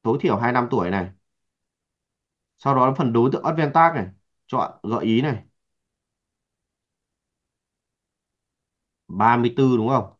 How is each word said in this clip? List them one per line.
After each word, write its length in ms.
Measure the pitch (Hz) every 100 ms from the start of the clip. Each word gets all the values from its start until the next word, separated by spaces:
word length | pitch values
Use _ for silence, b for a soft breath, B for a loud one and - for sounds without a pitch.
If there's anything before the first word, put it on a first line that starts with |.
Tối 160 | 113 131
thiểu 160 | 175 104
hai 140 | 117
mươi 20 |
lăm 140 | 123 120
tuổi 180 | 123 87
này. 180 | 95 92 - _ _ _ _ _ _ _ _ _ _ _ _ _ _
Sau 180 | 139 131
đó 180 | 127 135
phần 160 | 135
đối 160 | 117 123
tượng 120 | -
advantage 580 | - 160 151 160 165 156
này, 60 | 95 - _ _ _
chọn 320 | 127 90 -
gợi 220 | 101 113 98
ý 160 | 113
này. 220 | 147 107 - _ _ _ _ _ _ _ _ _ _ _ _ _ _ _ _ _ _ _ _ _ _ _ _ _ _ _ _ _ _ _ _ _ _ _ _
Ba 300 | 90 113 120
mươi 160 | 120 120
tư 200 | 135 123
đúng 100 | 110
không? 240 | 135 95